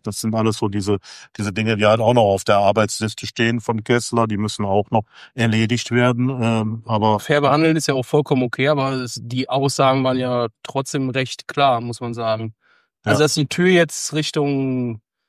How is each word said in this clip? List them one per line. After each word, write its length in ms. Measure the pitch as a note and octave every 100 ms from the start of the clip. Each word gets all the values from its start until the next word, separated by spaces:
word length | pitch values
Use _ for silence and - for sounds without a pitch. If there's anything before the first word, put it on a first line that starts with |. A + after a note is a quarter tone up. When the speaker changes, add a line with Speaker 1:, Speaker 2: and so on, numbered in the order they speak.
Speaker 1:
das 200 | - -
sind 120 | A2
alles 240 | A2+ A2+ G#2
so 100 | G#2
diese, 280 | G#2 G2 G2+ - - - -
diese 160 | G#2
Dinge, 220 | F#2+ A2 G#2+
die 80 | G#2
halt 140 | A2
auch 140 | A2 B2
noch 80 |
auf 200 | G#2 G2
der 140 | - G2+
Arbeitsliste 680 | G2+ G#2+ G#2 - A2 - A2+
stehen 320 | - A2+ A#2
von 240 | - A2+
Kessler, 420 | - A#2+ - A#2+ A2
die 120 | G#2
müssen 280 | G#2+ - G2+
auch 240 | G2 G2+
noch 140 | A2+ - - - -
erledigt 560 | A#2 A2 A2 A#2+ -
werden, 380 | A#2+ B2 A#2+ B2+ C3
ähm, 420 | A#2 A2+ G#2+ A2+ -
aber 320 | A2 A2 G#2
Speaker 2:
Fair 220 | - D3
behandeln 340 | C#3+ D3 D#3+ D#3+
ist 80 | -
ja 60 |
auch 120 | C3+ B2
vollkommen 360 | D3+ C#3+ C3
okay, 260 | B2 - C#3
aber 240 | C#3+ C3+
es, 260 | C3 B2 -
die 260 | A#2 B2+ B2+
Aussagen 540 | C3 C#3 - C3+ C3+
waren 140 | C3 B2+
ja 300 | B2+ B2 A2+ -
trotzdem 460 | - C3+ C3+ C#3+ C3
recht 360 | B2+ C3 - -
klar, 340 | - C#3 A#2+
muss 180 | A#2+ A2+
man 160 | A#2+ A#2
sagen. 400 | A2+ A2 A2 - _ _ _ _
Also, 180 | G#2 G#2+
Speaker 1:
Ja. 40 | D3+
Speaker 2:
dass 100 | -
die 100 | C#3+
Tür 200 | - F3+
jetzt 420 | F3+ D#3 - -
Richtung 840 | D3+ D3+ D#3 C#3+ C#3 C3+ B2+ B2 A2 - _